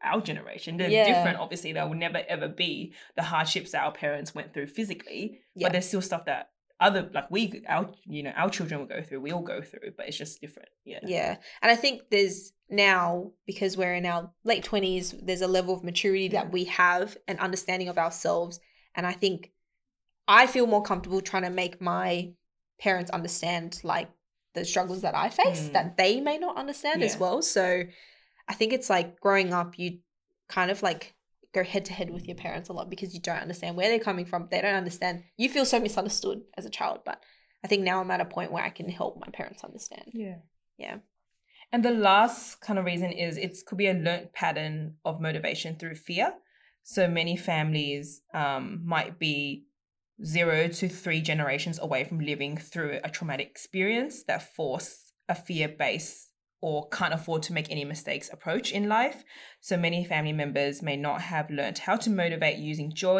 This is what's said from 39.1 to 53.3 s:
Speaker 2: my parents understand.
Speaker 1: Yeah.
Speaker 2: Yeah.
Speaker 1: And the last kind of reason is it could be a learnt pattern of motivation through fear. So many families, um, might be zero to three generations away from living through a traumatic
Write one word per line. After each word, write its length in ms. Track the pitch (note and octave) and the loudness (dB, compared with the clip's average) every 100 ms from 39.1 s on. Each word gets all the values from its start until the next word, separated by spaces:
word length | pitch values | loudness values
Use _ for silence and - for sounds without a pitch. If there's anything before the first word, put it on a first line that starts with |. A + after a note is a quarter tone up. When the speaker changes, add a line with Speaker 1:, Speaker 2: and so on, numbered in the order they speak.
| - | -6
Speaker 2:
my 100 | - | -14
parents 320 | - - - | -10 -10 -12
understand. 480 | - - - - - | -16 -14 -14 -14 -14
Speaker 1:
Yeah. 240 | A3+ G3 F3 D#3+ _ _ - | -10 -10 -10 -18 _ _ -16
Speaker 2:
Yeah. 200 | G1+ G#3 _ _ _ _ _ - - | -14 -14 _ _ _ _ _ -20 -4
Speaker 1:
And 120 | A#3+ | 2
the 60 | A#3 | 4
last 680 | A#3 G3+ G3 A#3 - - - | 6 8 8 6 4 -6 -6
kind 180 | - G3 | -4 -2
of 60 | F3+ | 0
reason 260 | F3 F3+ | 0 -2
is 240 | - E3+ D#3+ | -2 -2 -2
it 200 | F#3 - - | -6 -6 -8
could 120 | F#3+ | 0
be 80 | G3 | 2
a 60 | |
learnt 380 | F#3 E3 F3 - | 4 2 0 -4
pattern 640 | - E3 D3+ D#3 D#3 D#3 - | -2 0 0 -2 -4 -6 -6
of 160 | E3+ D#3+ | -6 -2
motivation 560 | D#3+ D#3 D#3 D#3 D#3+ D#3+ | -2 -2 -2 -4 -6 -8
through 180 | E3 D#3 | -10 -10
fear. 380 | - F3 D4+ G4+ _ _ _ _ | -6 0 0 -2 _ _ _ _
So 260 | - - F3 | -6 2 2
many 280 | E3+ E3 F3 | 2 0 -2
families, 880 | F#3 D#3+ D#3 D3+ C#3+ C#3+ D3 - _ | 0 0 2 2 0 -4 -6 -12 _
um, 480 | D#3+ C#3+ C3+ - E3+ | -2 0 0 -4 -6
might 340 | E3+ D#3+ - - | -2 0 -2 -2
be 480 | D#3+ C#3+ C#3+ C#3 - _ _ _ _ - | -2 -2 -4 -8 -12 _ _ _ _ -12
zero 440 | D#3+ E3 E3+ D#3 E3+ | -4 2 4 4 2
to 200 | E3+ F#3 | 0 -4
three 320 | - F3 D#3+ | -4 -2 -2
generations 580 | D#3 D#3 C#3+ C#3+ E3 D#3+ | 0 0 0 0 -2 -4
away 260 | D#3 C3 | -2 -2
from 160 | C#3 D#3+ | -2 -2
living 360 | D3 C#3+ C#3+ D#3 | -2 -2 -4 -6
through 440 | - E3+ D3+ C#3 | -8 -4 -4 -4
a 80 | D#3 | -6
traumatic 380 | - D#3+ | -6 -6